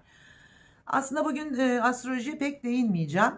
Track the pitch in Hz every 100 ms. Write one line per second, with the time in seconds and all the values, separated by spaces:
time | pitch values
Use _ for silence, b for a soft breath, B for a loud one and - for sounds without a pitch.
0 | B B B B B B B B - 277
1 | 269 294 294 277 311 254 262 247 233 240
2 | 247 254 240 302 285 285 240 247 233 175
3 | 156 170 233